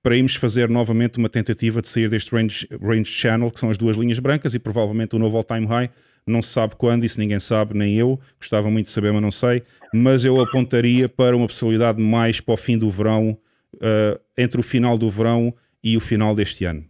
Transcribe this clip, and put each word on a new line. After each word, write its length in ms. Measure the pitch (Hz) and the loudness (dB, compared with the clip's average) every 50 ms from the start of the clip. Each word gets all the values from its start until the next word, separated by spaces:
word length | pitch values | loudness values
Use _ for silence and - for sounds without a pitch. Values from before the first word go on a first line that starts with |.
para 140 | _ 127 117 | _ 2 2
irmos 180 | 127 131 135 - | 2 2 2 0
fazer 340 | - - 117 104 123 120 | -2 -2 -2 0 0 0
novamente 520 | 113 117 120 117 107 113 113 120 120 - 120 | 2 2 0 0 0 0 0 0 0 0 -2
uma 100 | 113 110 | -2 -2
tentativa 500 | - 117 107 - 107 - 113 113 110 117 | -2 -2 -2 -2 -4 -2 -2 -2 -2 -2
de 100 | 104 - | -6 -4
sair 200 | - 120 113 107 | -2 -2 0 0
deste 220 | 113 107 - - | 0 -4 -4 -2
range, 360 | - 117 113 107 101 - - - - 90 | -2 0 0 -2 -4 -8 -12 -12 -14 -8
range 300 | 92 104 113 113 107 - | -2 0 0 0 0 -2
channel, 400 | - - - 123 110 113 120 120 | -4 -2 0 0 0 0 0 -2
que 80 | - - | -4 -4
são 100 | - 113 | -2 -2
as 80 | 110 | -2
duas 180 | 98 113 113 107 | 0 0 0 0
linhas 220 | 107 117 120 117 | 0 0 -2 -2
brancas, 380 | 120 127 135 147 151 - 143 113 | -2 0 -2 -2 0 -2 -4 -6
e 40 | 120 | -4
provavelmente 560 | - 113 101 120 107 104 107 113 113 107 - | -6 -4 -2 -2 -2 -2 -2 -4 -4 -2 -2
o 40 | 110 | 0
novo 180 | 113 107 107 | 0 0 0
all-time 300 | 113 107 _ 117 113 110 | -2 -2 _ -4 -4 -2
high, 240 | 107 117 120 127 123 _ _ _ _ _ _ _ | -2 -2 -2 -2 -4 _ _ _ _ _ _ _
não 160 | - 113 117 | -2 -2 -2
se 80 | 113 - | -2 -2
sabe 260 | - 127 110 107 - | -2 -2 -2 -2 -2
quando, 280 | _ - 117 117 117 117 | _ 0 2 2 2 0
isso 160 | 110 - 110 | -2 -4 -4
ninguém 200 | 107 104 104 98 | -4 -2 -2 -2
sabe, 360 | - - 117 107 107 104 107 | -2 0 0 0 0 -2 -2
nem 200 | 104 104 101 104 | -2 0 0 2
eu, 240 | 110 117 127 131 135 - _ _ _ | 2 2 0 0 -2 -8 _ _ _
gostava 300 | - - - 107 104 107 | -8 -2 -2 0 0 0
muito 180 | 107 110 104 | 0 -2 -2
de 40 | - | -2
saber, 200 | - 110 104 104 104 | -4 -2 0 0 0
mas 80 | 107 | 0
não 80 | 107 104 | 0 -2
sei, 320 | 98 - - 123 123 123 120 _ _ _ - - - | -2 0 0 0 0 0 -4 _ _ _ -10 -2 0
mas 320 | 113 120 131 135 131 120 | 2 4 4 4 4 4
eu 140 | 131 127 131 | 4 4 4
apontaria 640 | 123 117 - 131 123 123 - 117 120 120 123 127 127 | 2 2 0 -2 0 2 0 2 2 4 4 4 2
para 300 | 117 _ - 127 123 123 | 0 _ 2 2 2 4
uma 80 | 120 120 | 2 0
possibilidade 560 | 107 - - 123 113 113 110 117 117 110 110 | 0 -2 -4 0 0 2 2 2 2 2 0
mais 400 | 110 107 113 117 117 113 107 - | 0 2 2 2 2 2 0 -2
para 120 | - - 113 | -2 -2 -2
o 40 | |
fim 220 | 104 - - 120 110 | -2 0 -2 0 0
do 100 | 110 107 | 0 -2
verão, 480 | 92 95 107 110 110 110 110 110 107 - _ _ _ _ _ _ - - | -2 0 0 0 2 2 0 0 -2 -6 _ _ _ _ _ _ -14 -4
eh, 400 | - 110 107 107 107 107 - - _ _ _ | -2 0 2 2 2 0 0 -4 _ _ _
entre 220 | - 123 120 - 123 | -2 -2 0 0 -2
o 40 | 117 | -2
final 340 | - - 123 120 123 120 | 0 0 0 2 2 2
do 100 | 110 113 | 2 0
verão 460 | 110 98 104 113 117 117 117 117 120 117 _ _ _ _ _ - | -2 0 0 0 2 2 2 0 -2 -4 _ _ _ _ _ -2
e 120 | 113 113 | 0 0
o 40 | 113 | 0
final 340 | - - 117 107 107 107 107 | 0 0 0 0 2 2 2
deste 320 | 107 101 - - - 98 | 0 -2 -2 -4 -6 -6
ano 180 | 87 82 73 78 _ | -6 -6 -8 -12 _